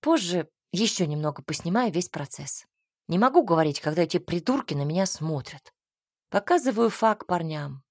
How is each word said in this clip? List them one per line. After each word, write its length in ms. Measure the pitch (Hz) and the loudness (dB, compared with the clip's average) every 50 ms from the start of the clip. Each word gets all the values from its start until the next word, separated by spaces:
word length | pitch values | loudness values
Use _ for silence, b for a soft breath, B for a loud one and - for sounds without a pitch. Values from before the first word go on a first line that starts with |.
Позже 480 | - 294 330 302 196 170 175 180 151 _ _ _ _ _ | 2 2 2 2 2 0 -2 -2 -2 _ _ _ _ _
ещё 340 | - 175 226 220 - - 180 | -2 0 0 0 0 0 -2
немного 340 | 147 151 151 151 151 143 - | -2 -2 -2 -2 -4 -4 -6
поснимаю 500 | 143 - 156 - - 170 180 233 254 220 | -8 -8 -8 -6 -4 0 0 2 0 0
весь 160 | 147 170 180 - | 0 -2 -4 -4
процесс. 580 | - 156 143 - - - 143 139 - - - _ _ _ _ _ _ _ _ | -6 -8 -8 -8 -10 -12 -10 -12 -12 -12 -14 _ _ _ _ _ _ _ _
Не 120 | - 165 180 | -2 2 2
могу 260 | 226 262 262 349 285 | 2 6 4 4 4
говорить, 360 | 190 165 160 160 151 143 - | 6 4 4 4 2 0 -2
когда 220 | - 151 156 165 | -2 -2 2 2
эти 160 | 170 156 - 175 | 0 2 2 -2
придурки 560 | 175 - - 175 160 - 254 277 247 - 151 | -2 0 -4 -2 0 0 0 0 0 -2 -2
на 80 | 143 | -2
меня 240 | 143 147 156 180 190 | -2 0 0 0 0
смотрят». 680 | 185 - - 156 160 160 139 123 - - 139 _ - _ _ _ _ _ _ _ _ _ _ _ _ | 0 -2 -4 -4 -4 -4 -4 -6 -8 -16 -18 _ -20 _ _ _ _ _ _ _ _ _ _ _ _
Показываю 600 | - 196 202 - 349 349 247 254 220 214 233 226 | -2 -2 2 4 2 4 4 2 2 2 2 2
фак 360 | - - 226 226 214 214 - | 2 4 2 2 2 2 -2
парням. 580 | - 180 175 165 160 156 151 147 143 139 139 _ _ | -2 -2 -2 -2 -4 -6 -6 -6 -8 -10 -12 _ _